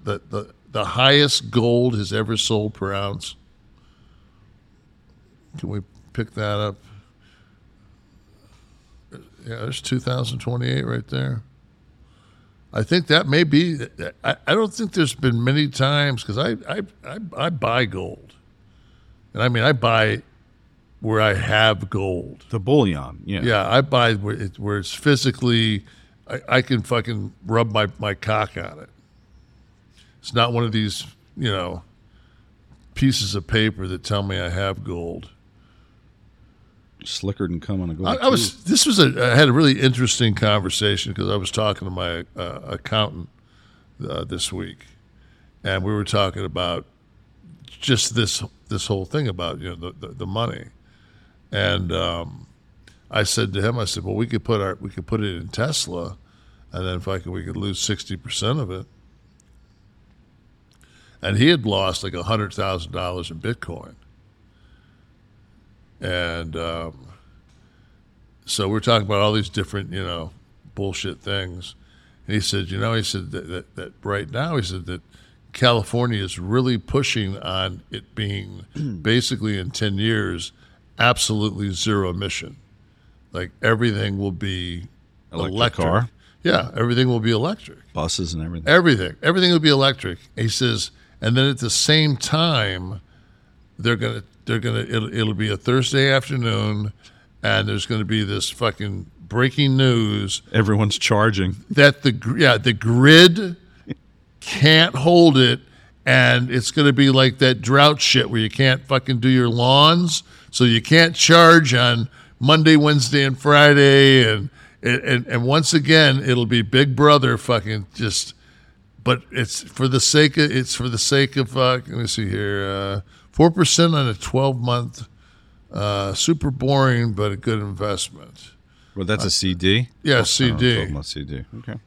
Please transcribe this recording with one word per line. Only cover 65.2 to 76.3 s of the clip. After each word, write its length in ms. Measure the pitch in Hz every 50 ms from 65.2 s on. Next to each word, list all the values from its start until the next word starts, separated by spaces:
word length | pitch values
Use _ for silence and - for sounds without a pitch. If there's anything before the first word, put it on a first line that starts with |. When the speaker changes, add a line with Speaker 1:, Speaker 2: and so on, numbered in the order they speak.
| _ _ _ _ _ _ _ _ _ _ _ _ _ _ _ -
Speaker 1:
And, 560 | 90 92 90 90 87 85 82 85 82 80 78
um, 520 | 82 82 85 82 82 82 82 78 65 65 80 90 - _ _ _ _ _ _ _ _ _ _ _ _ _ _ _ _ _ _ _ _ _ _ _ _ _
so 240 | - - - 101 95
we're 120 | 107 110
talking 260 | 101 127 117 110 104
about 140 | 95 104 98
all 120 | 101 107
these 160 | 107 110 101 -
different, 440 | - 107 92 - - 101 95 -
you 100 | 87 98
know, 300 | 92 87 87 85 80 80 - - _ _ _ _ - - -
bullshit 460 | - 98 98 90 - - 95 80 -
things. 540 | - 98 98 98 95 90 87 90 92 - - _ _ _ _ _ _ _ _ _ _
And 80 | - 104
he 60 | 107
said, 300 | 98 - - 101 92 85
you 80 | 92 101
know, 140 | 107 113
he 100 | 113 113
said 280 | 101 - - 98 90 87
that, 180 | - 92 82 82
that, 280 | 87 90 - _ -
that 160 | - 90 - - _
right 280 | - 101 101 101 95 73
now, 260 | 69 117 143 170 165
he 60 | 135
said 220 | 104 85 92 92 82
that 140 | 90 90 85 - _ _ _ _ _ _ _ _ _ -
California 680 | - 123 120 120 113 104 - - 120 123 123 117 101
is 160 | 98 92